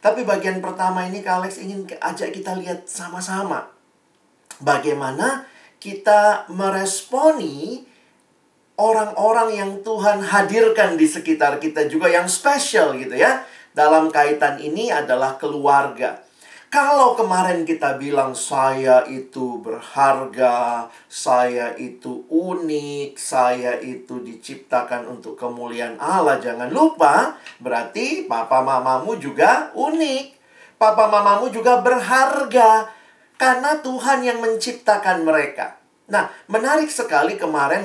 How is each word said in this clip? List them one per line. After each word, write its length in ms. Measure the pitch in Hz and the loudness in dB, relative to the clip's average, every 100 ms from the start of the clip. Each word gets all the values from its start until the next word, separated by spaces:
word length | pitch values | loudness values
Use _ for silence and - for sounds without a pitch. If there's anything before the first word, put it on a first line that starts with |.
Tapi 240 | 208 240 202 | 2 0 -2
bagian 320 | 190 196 185 | -2 -2 -4
pertama 480 | 180 185 185 185 180 | -8 -4 -2 -2 -6
ini 160 | 196 | -8
Kak 180 | 190 185 | -4 -2
Alex 220 | 190 - | -4 -10
ingin 240 | 196 196 190 | -12 -10 -12
ke-, 100 | - | -8
ajak 380 | 226 - - | -8 -8 -10
kita 240 | 190 185 185 | -10 -10 -8
lihat 260 | 180 180 - | -8 -12 -12
sama-sama 800 | - 175 180 185 190 196 - - _ _ _ _ _ _ _ _ - | -14 -12 -12 -8 -6 -6 -8 -10 _ _ _ _ _ _ _ _ -6
bagaimana 880 | 131 113 151 143 131 131 247 269 269 _ _ _ | -2 0 0 -4 -4 -2 -2 -2 -10 _ _ _
kita 680 | 202 196 - 208 208 208 - | -14 -4 4 6 6 2 -4
meresponi 1400 | 185 190 190 190 - - 254 311 302 165 139 165 254 - _ _ _ _ _ _ _ _ - | -4 -2 -2 -4 -6 -4 2 4 4 -4 -8 -10 -10 -16 _ _ _ _ _ _ _ _ 0
orang-orang 720 | 220 220 208 - 214 226 220 | 2 2 0 0 2 4 2
yang 180 | 208 196 196 | -2 -6 -8
Tuhan 400 | 220 220 202 208 | -6 0 2 2
hadirkan 720 | 190 196 190 220 220 220 190 165 | 2 2 2 4 4 4 2 4
di 80 | |
sekitar 560 | 156 165 160 156 151 147 | 2 2 -4 2 2 0
kita 240 | 156 156 | -4 -2
juga 240 | 147 156 170 | -2 2 2
yang 160 | 175 | 2
spesial 720 | 180 - 285 285 - 214 156 131 | 0 0 0 0 0 2 2 0
gitu 160 | 127 | -6
ya. 320 | 123 - - - - - | 2 2 2 -6 -20 -10
Dalam 400 | - 151 156 160 | 2 6 6 4
kaitan 480 | 156 147 147 143 139 | 2 2 2 0 -2
ini 320 | 147 170 240 | -6 -4 -2
adalah 440 | - 151 127 135 - | -2 0 0 0 -4
keluarga. 800 | 151 151 139 139 135 117 127 - _ _ - - _ | -6 -2 2 2 2 -4 -8 -8 _ _ -20 -20 _
Kalau 400 | 277 277 285 254 | 0 4 6 4
kemarin 560 | 233 220 180 185 175 160 | 4 0 2 0 -2 -2
kita 320 | 160 170 131 | -2 -2 -4
bilang, 320 | 143 139 135 | -2 -2 -2
"Saya 720 | 127 - 139 135 131 131 127 | -6 -4 0 0 0 4 4
itu 560 | - 131 131 131 127 113 | 4 -10 -12 -8 -8 -8
berharga, 1300 | 110 110 - 139 139 131 131 113 127 120 120 120 117 - | -10 -10 -8 0 2 2 -4 0 2 2 -2 -4 -8 -18
saya 720 | _ - 131 123 123 123 120 117 | _ -8 0 2 2 -2 -6 -8
itu 480 | 123 - 127 113 - | -14 -14 -14 -14 -2
unik, 840 | 160 180 170 165 147 143 143 139 | -2 -2 -6 -4 -6 -6 -8 -10
saya 640 | - - 135 123 123 123 120 | -10 -4 0 2 0 -4 -6
itu 400 | 127 123 - 123 | -10 -14 -12 -14
diciptakan 800 | 120 113 - 135 _ 123 120 123 | -12 -16 -18 -18 _ -4 -2 -8
untuk 320 | 113 - 113 104 | -10 -14 -16 -12
kemuliaan 640 | 123 120 120 120 117 113 | -10 -10 -10 -8 -10 -8
Allah." 400 | 151 185 151 131 | -2 0 2 0
Jangan 320 | 120 117 123 | -4 -8 -6
lupa, 640 | 247 320 - 151 156 269 - - - | 2 2 4 4 4 2 -6 -20 -12
berarti 640 | 123 117 117 208 262 320 | -4 -4 -4 -6 -6 -6
papa 400 | - 117 - 131 | -4 -6 0 0
mamamu 560 | 131 131 131 131 170 214 | 2 0 0 -2 -2 -6
juga 480 | 139 - 294 370 311 - | -6 2 4 4 0 -4
unik. 480 | 302 320 302 262 277 _ _ _ - _ | -2 0 0 -2 -6 _ _ _ -20 _
Papa 240 | 214 214 214 | 4 4 4
mamamu 400 | 208 202 202 254 | 4 4 2 0
juga 240 | 214 247 247 | 0 4 4
berharga 1120 | 247 247 185 254 269 285 254 240 220 220 220 - _ _ _ _ | 4 0 2 2 2 0 2 6 6 6 2 -14 _ _ _ _
karena 400 | 262 254 285 311 | 2 2 0 -2
Tuhan 480 | 269 254 247 262 | -4 -4 0 0
yang 160 | 247 226 | 0 -2
menciptakan 800 | 226 220 247 - - 208 190 180 160 | -2 -2 -6 -2 0 2 2 0 2
mereka. 540 | 156 147 - - - _ _ _ | 0 0 -6 -10 -12 _ _ _
Nah, 160 | 190 - - | -2 -2 -10
menarik 480 | - 220 262 311 302 | -4 -2 2 0 0
sekali 480 | - 240 151 156 202 | -4 0 0 0 -2
kemarin 400 | 165 143 143 185 | -4 -2 0 0